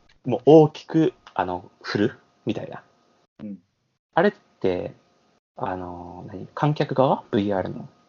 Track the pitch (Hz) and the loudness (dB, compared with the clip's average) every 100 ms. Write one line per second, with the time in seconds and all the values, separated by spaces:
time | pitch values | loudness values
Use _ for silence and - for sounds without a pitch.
0 | _ _ 131 117 - 160 151 - - 160 | _ _ -6 0 8 8 8 0 -4 0
1 | 156 - - - 92 90 104 _ - 110 | 0 -2 -10 -6 -4 -6 -10 _ -6 -2
2 | 101 - _ _ - - - - - _ | -2 -4 _ _ -8 -6 -8 -14 -20 _
3 | _ _ _ _ 107 98 _ _ _ _ | _ _ _ _ -16 -16 _ _ _ _
4 | _ - 202 - _ _ 95 90 90 - | _ 0 0 -2 _ _ -2 -2 -6 -14
5 | _ _ _ _ _ - 113 92 90 87 | _ _ _ _ _ -12 -8 -8 -10 -14
6 | 87 90 87 95 - - 147 151 147 135 | -14 -16 -16 -16 -16 -2 -2 0 -2 0
7 | 135 147 - 104 101 95 92 - - _ | 0 0 -2 -2 -2 -2 -4 -8 -14 _